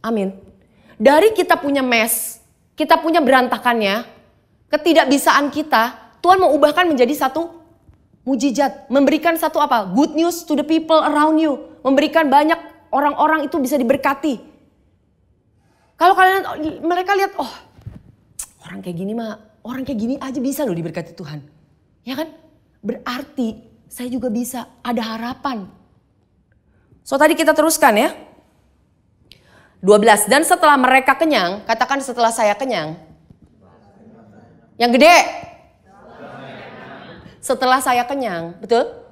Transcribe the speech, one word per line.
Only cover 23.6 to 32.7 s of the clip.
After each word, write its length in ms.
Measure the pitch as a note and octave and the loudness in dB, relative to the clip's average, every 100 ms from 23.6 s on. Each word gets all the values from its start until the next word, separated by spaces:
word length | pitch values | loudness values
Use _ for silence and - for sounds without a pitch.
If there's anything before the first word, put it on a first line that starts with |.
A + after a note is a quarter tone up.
| - _ _ | -20 _ _
saya 160 | - B3 | -14 -8
juga 240 | B3 A#3+ | -6 -4
bisa, 400 | G#3+ A#3+ B3 - _ A#3+ | -6 -6 -10 -14 _ -6
ada 160 | A#3 | -6
harapan. 640 | A3+ A3+ A#3 B3+ C#4 A#3 F#3 - _ _ _ _ _ _ _ _ _ _ _ _ | -6 -8 -10 -8 -8 -8 -12 -20 _ _ _ _ _ _ _ _ _ _ _ _
So 160 | - C4+ | -6 2
tadi 160 | D4+ | 2
kita 240 | E4+ D#4 D#4 | 4 2 2
teruskan 380 | D#4 D#4 D4 G#3 | 2 2 2 2
ya. 120 | D4 - - _ _ _ _ _ _ _ _ _ _ - _ _ _ _ | 0 -4 -20 _ _ _ _ _ _ _ _ _ _ -20 _ _ _ _
Dua 180 | F#3 G#3 | 2 4
belas, 240 | A3 G#3 G3 | 6 2 4
dan 160 | C4 | 0
setelah 320 | D#4+ F4 D#4+ C#4+ | 2 2 4 4
mereka 340 | B3+ C4 C4 | 4 4 2
kenyang, 480 | C4+ E4 C4 F3 G3+ - | 0 2 0 0 -4 -4
katakan, 340 | A3+ B3 C#4 | -4 -2 -4
"Setelah 320 | C4 A#3+ A3+ | -6 -2 -2
saya 240 | A3+ G#3+ G3+ | 2 0 0
kenyang." 400 | C4+ | -4